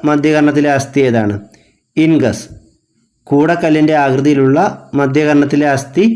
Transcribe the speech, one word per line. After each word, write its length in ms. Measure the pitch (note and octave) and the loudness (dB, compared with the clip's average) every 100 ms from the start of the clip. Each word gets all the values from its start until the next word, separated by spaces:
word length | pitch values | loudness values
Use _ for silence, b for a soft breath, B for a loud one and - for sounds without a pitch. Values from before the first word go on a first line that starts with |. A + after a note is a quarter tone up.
മധ്യകർണത്തിലെ 680 | D3 D3 D3 D3+ D3 C#3+ D3 | -2 0 0 2 2 0 0
അസ്ഥി 300 | C#3 A#2 C#3+ | 0 -2 -2
ഏതാണ്? 340 | C3 A#2 G#2 G2+ - b b b b - | 0 0 -2 -4 -10 b b b b -2
ഇൻകസ്. 480 | D#3+ D#3+ A#2 - - - _ _ _ _ _ _ - | 0 2 0 -4 -10 -20 _ _ _ _ _ _ -4
കൂടക്കല്ലിൻ്റെ 680 | C#3+ D#3 E3+ E3+ D#3 D3+ D3+ | 0 0 0 0 0 2 2
ആകൃതിയിലുള്ള 640 | C#3 C3 C#3+ C#3+ C3+ C#3+ G3+ - - | 0 0 0 2 2 2 -2 -4 -8
മധ്യകർണത്തിലെ 720 | C#3 C#3 C3+ D3+ D3 C#3+ D3 D3 | -4 -2 0 0 2 0 0 0
അസ്ഥി 380 | C3+ - - A3 | -2 -4 0 0